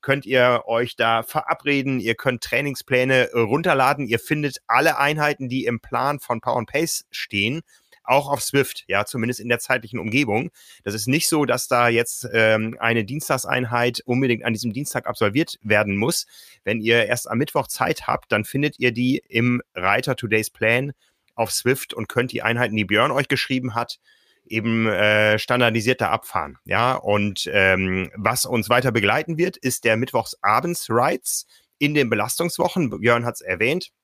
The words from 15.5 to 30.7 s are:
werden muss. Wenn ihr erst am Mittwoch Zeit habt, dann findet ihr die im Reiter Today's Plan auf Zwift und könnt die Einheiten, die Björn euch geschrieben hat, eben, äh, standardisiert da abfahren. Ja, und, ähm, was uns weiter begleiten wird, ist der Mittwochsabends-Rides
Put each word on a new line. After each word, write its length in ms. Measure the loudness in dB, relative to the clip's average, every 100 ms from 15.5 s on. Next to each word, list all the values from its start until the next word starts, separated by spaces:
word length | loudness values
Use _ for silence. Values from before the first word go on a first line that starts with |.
| -6
werden 340 | 2 2 2 0
muss. 300 | 0 -2 -6 -18 -20 -10
Wenn 180 | -4 -2
ihr 240 | 4 4 4
erst 240 | -2 -2
am 80 | -2
Mittwoch 300 | -2 -2 -4
Zeit 400 | -4 -2 -2 -2
habt, 240 | -4 _
dann 140 | -2 0
findet 340 | -2 -2 0
ihr 120 | -2
die 300 | 0 0 -2 _
im 320 | 0 2 0 -4 -4
Reiter 400 | 0 0 0 -4
Today's 340 | 0 0 -2
Plan 440 | _ 2 2 -2 -10 _ _ _ -4
auf 160 | -4
Zwift 420 | 0 0 0 -2
und 160 | -10 -4
könnt 220 | -2 -2
die 100 | -2
Einheiten, 340 | -2 0 0 0
die 100 | 2
Björn 260 | 2 2
euch 160 | 0 -2
geschrieben 480 | -2 -2 -4 -2 -4
hat, 240 | -6 -10 _ _ _ _
eben, 440 | _ -4 -2 0 0
äh, 500 | 2 4 4 4 2
standardisiert 640 | 0 2 2 2 0 0
da 80 | 0
abfahren. 480 | -2 -4 -6 -6 -12 -2
Ja, 300 | 0 2 0
und, 520 | 0 0 0 -4 -2
ähm, 560 | 2 4 4 0 -2 -6 -2
was 300 | -2 0 -2
uns 240 | -2 2
weiter 220 | 2 2
begleiten 460 | 0 0 0 -2 -2
wird, 180 | -2 -2
ist 280 | -6 -2
der 140 | 0 2
Mittwochsabends-Rides 1500 | 0 -2 -4 -4 0 2 0